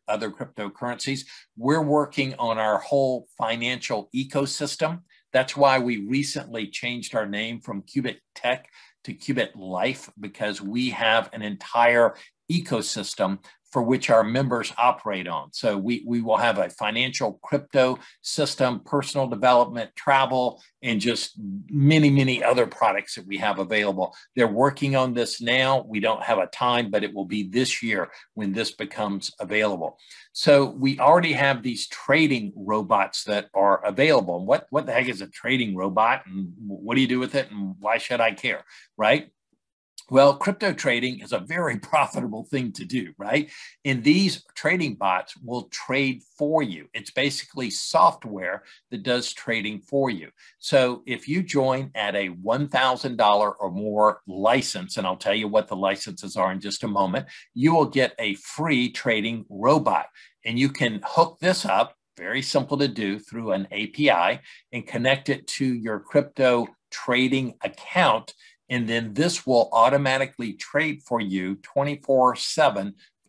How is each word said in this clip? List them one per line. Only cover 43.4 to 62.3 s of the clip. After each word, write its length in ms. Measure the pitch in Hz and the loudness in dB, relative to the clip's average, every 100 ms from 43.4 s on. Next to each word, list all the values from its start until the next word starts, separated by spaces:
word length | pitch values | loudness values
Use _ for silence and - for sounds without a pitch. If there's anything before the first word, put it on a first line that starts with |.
| 151 - - _ 139 | -2 -12 -20 _ -4
And 180 | 127 | 2
these 400 | 123 175 196 - _ | 4 4 4 -2 _
trading 440 | - 156 180 151 101 | -6 -2 0 -2 -2
bots 360 | 98 92 - - | 0 0 -4 -16
will 200 | 120 123 - | -8 -8 -8
trade 520 | - - 135 135 127 _ _ | -12 -4 0 0 -4 _ _
for 240 | 147 160 | 0 0
you. 240 | 123 82 - | 0 -6 -12
It's 160 | 113 - | -14 -6
basically 600 | - 143 - - 139 123 | -2 -2 -4 -10 -8 -6
software 960 | - - 165 - - 117 101 90 101 - - _ | -6 0 4 4 4 -10 -8 -8 -8 -12 -20 _
that 100 | 113 | -8
does 320 | 98 123 120 | -2 -2 -2
trading 480 | - - 113 107 104 | -8 -4 -4 -4 -10
for 300 | - 139 135 | -4 -2 0
you. 180 | 95 78 _ - _ | -4 -12 _ -20 _
So 420 | - 139 127 120 - | 2 4 4 -2 -6
if 200 | 113 - | -8 -2
you 140 | 175 | -4
join 480 | 180 143 131 131 135 113 | 0 0 2 0 -4 -4
at 200 | 104 101 | -2 -2
a 120 | 98 | -4
one 400 | 87 98 123 143 | -4 -2 -2 0
thousand 500 | 131 131 127 135 113 | 2 2 0 -4 2
dollar 340 | 107 104 104 | 4 6 2
or 180 | - 98 | -2 -6
more 500 | 92 107 104 107 - 98 | -6 -4 2 2 2 -10
license, 720 | 92 107 131 - 95 92 - | 0 2 2 0 -8 -8 -6
and 100 | 92 | -4
I'll 100 | 90 | -2
tell 160 | 107 | -2
you 140 | 107 104 | 0 0
what 200 | 107 107 | 0 0
the 80 | 92 | -4
licenses 640 | 98 98 - 90 98 98 | -2 -2 -8 -12 -8 -2
are 140 | 92 | -2
in 80 | 95 | -2
just 240 | 98 - | -8 -8
a 40 | 113 | -4
moment, 380 | 98 95 110 - - - 120 | -2 0 -2 -6 -18 -14 0
you 180 | 147 | 2
will 140 | 160 127 | 4 2
get 260 | 135 127 - | 2 0 -2
a 160 | 110 95 | -6 -6
free 560 | - - 160 127 123 | -10 -6 0 0 0
trading 520 | - 127 110 113 117 - | -2 -2 -2 -2 -6 -10
robot. 560 | 98 117 151 117 87 - - - _ 113 | -2 2 4 2 -2 -4 -14 -20 _ -6
And 140 | 117 | 0
you 100 | 139 | 0
can 320 | 139 120 107 | 0 -2 -2
hook 360 | - - 165 - | -2 0 0 0
this 240 | 180 185 202 | -2 0 0
up, 300 | 98 123 _ _ - | 0 0 _ _ -14
very 280 | 90 | -6